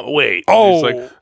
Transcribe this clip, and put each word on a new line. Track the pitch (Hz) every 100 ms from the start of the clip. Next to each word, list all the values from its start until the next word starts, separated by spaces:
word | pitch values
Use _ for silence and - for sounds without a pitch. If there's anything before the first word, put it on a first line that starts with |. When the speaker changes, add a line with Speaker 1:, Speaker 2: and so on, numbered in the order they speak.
| -
Speaker 1:
him." |
Wait. | 147 120 90 -
Speaker 2:
Oh. | 214 208
Speaker 1:
He's | 170
like, | 127 123 123 _